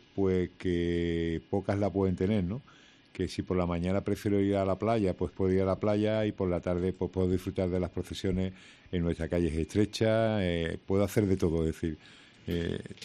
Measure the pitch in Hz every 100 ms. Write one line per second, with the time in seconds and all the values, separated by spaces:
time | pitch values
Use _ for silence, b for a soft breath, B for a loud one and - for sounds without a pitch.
0 | - - 95 92 87 - 92 87 85 87
1 | 85 85 82 80 - 101 95 101 101 90
2 | 95 90 92 107 87 117 b b b b
3 | b - 92 - 95 92 87 85 90 98
4 | 95 101 107 101 98 101 98 92 104 117
5 | 98 87 87 - 95 95 95 92 104 104
6 | 107 110 107 101 95 87 90 90 92 90
7 | 90 95 92 92 - 92 92 90 90 -
8 | 87 - 98 92 92 92 b b b 90
9 | 85 82 80 87 87 78 80 98 104 -
10 | 110 110 113 107 90 85 82 85 - 95
11 | 101 - 101 92 90 82 80 78 82 78
12 | b b b b - 87 85 87 - -